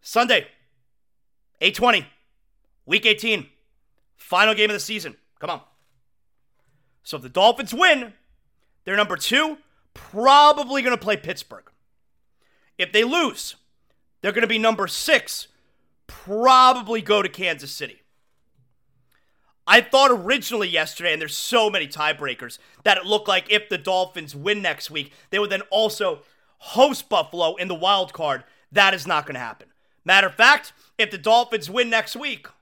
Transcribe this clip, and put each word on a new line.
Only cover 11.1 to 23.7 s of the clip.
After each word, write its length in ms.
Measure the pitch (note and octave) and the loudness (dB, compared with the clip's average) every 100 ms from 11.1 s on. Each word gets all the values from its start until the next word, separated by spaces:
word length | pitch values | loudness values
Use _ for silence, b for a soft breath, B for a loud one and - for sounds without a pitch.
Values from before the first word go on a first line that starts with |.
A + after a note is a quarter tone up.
| G3 | -6
Pittsburgh. 540 | D3 F3+ - G2 _ _ _ _ _ _ _ _ _ _ _ - | -6 -12 -14 -20 _ _ _ _ _ _ _ _ _ _ _ -8
If 140 | F3+ | 0
they 120 | G#3 | 0
lose, 520 | A#3 E4+ D4+ - - - _ _ _ _ _ _ | 2 0 0 -4 -14 -16 _ _ _ _ _ _
they're 100 | G3 | -4
gonna 160 | G#3 A3+ | -2 -2
be 100 | A3+ | 0
number 300 | A3+ A3 F#3+ | 0 0 -4
six, 600 | - - C#4+ - - - _ _ _ _ _ - | -6 0 0 0 -14 -14 _ _ _ _ _ -20
probably 960 | - - G#3+ B3+ B3+ B3+ B3 G#3 A3+ | -20 -10 0 4 6 6 4 -4 -6
go 200 | E3+ G#3 | 0 0
to 80 | F#3+ | 0
Kansas 420 | - F3+ D#3 C#3 | -4 -6 -6 -10
City. 300 | - C3 - _ _ _ _ _ _ _ _ _ _ _ _ _ _ _ _ - | -12 -14 -16 _ _ _ _ _ _ _ _ _ _ _ _ _ _ _ _ 4
I 140 | A3 | 4
thought 320 | A#3+ C4+ C4+ | 6 4 4
originally 560 | A#3+ F3+ C4 - A3+ F#3 | 2 0 -4 -2 -6 -2
yesterday, 460 | E3 D#3 - F3 | -2 -2 -4 -4
and 80 | D#3 | -4
there's 160 | D#3 - | -6 -8
so 320 | - A#3+ G#3+ | -2 2 2
many 180 | G3 F3 | 0 -6
tiebreakers, 680 | D#3 D3+ D3 C#3+ B2 A#2+ - b b | -4 -4 -4 -8 -10 -14 -18 b b
that 140 | G#3+ F#3+ | 0 0
it 80 | F3+ | 0
looked 240 | G#3+ G#3+ | -2 0
like 200 | F#3 F3+ | -2 0
if 200 | G#3 | -2
the 80 | G#3 | -2